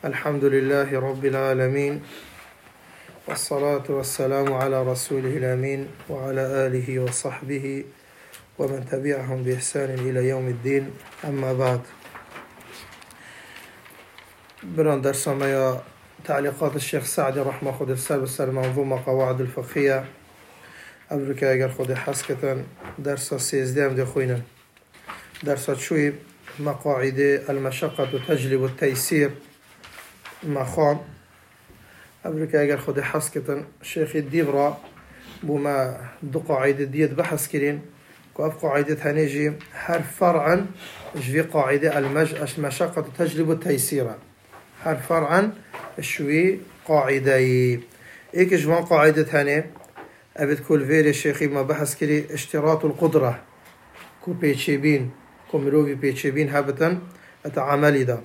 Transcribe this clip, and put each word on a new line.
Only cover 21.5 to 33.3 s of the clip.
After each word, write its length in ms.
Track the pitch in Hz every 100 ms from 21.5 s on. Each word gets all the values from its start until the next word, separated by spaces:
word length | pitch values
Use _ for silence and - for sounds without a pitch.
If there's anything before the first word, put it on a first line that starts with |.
| 131 131
خود 260 | 127 127
حسكة 680 | 131 - 135 - 131 139 131 139 - - -
درس 360 | 139 139 -
سيزدهم 600 | 135 - 139 127 131 139
دي 100 | 131
خوينا. 360 | 127 139 127 123 120 _ _ _ _ - - - - -
درس 280 | 143 135 131
شوي 420 | 131 - 160 147 143 - - - -
مقاعد 840 | 147 135 147 135 135 131 143 139 139
المشقة 720 | 139 135 131 151 - 131 127 127
تجلب 360 | 147 131 131
التيسير 680 | 131 127 143 127 - 156 143 135 - - _ - - - - - - -
مخام. 560 | 160 143 127 - 147 147 - - - _ _ _ - - - - - _
أبرك 300 | - 156 156
أجر 240 | 156 147 143
خود 220 | 147 139
حسكة 640 | 139 151 151